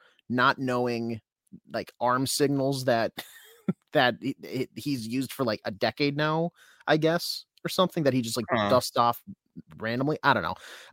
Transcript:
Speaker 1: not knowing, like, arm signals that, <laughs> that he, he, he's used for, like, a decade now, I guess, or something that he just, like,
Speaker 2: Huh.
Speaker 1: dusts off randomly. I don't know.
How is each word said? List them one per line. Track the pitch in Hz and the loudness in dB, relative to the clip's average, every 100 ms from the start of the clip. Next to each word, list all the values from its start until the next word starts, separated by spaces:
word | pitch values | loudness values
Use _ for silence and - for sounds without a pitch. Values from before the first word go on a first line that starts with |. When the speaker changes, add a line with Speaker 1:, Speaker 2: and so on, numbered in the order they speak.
| _ _ - | _ _ -4
Speaker 1:
not | 123 131 135 | 2 2 2
knowing, | 127 123 123 117 117 113 - _ _ - - | 0 0 0 -2 -4 -8 -12 _ _ -20 -10
like, | 113 - - | -8 -8 -4
arm | 120 127 135 | 0 2 0
signals | - 139 139 135 135 | 0 0 2 0 -2
that, | 127 117 107 - - - - | 0 2 0 -4 -16 -18 -20
<laughs> | - - - _ | -10 -6 -6 _
that | 151 123 104 | 2 4 2
he, | 127 - | -4 -8
he, | 87 123 - 107 | -8 -6 -6 -8
he's | 147 131 110 | -6 -4 -4
used | 127 127 | -4 -4
for, | - 120 | -4 -2
like, | 104 | -2
a | 117 | -6
decade | 98 113 - 143 143 | -4 -4 0 -2 0
now, | 156 160 170 - - - - | 0 0 -2 -6 -20 -6 2
I | 156 | 2
guess, | 156 175 - - - _ - | 4 0 -2 -10 -14 _ -4
or | |
something | - 180 175 | 0 0 2
that | 139 | 2
he | 127 | 2
just, | 113 120 | 0 -4
like, | 107 | -2
Speaker 2:
Huh. | 120 104 | 0 4
Speaker 1:
dusts | 127 - 127 | 2 2 2
off | 120 - - - _ - - - | 2 0 -6 -20 _ -20 -20 -10
randomly. | 110 120 143 156 | -4 -2 -2 0
I | 135 | 2
don't | 117 | 2
know. | 85 95 - - - | 0 -6 -12 -20 -2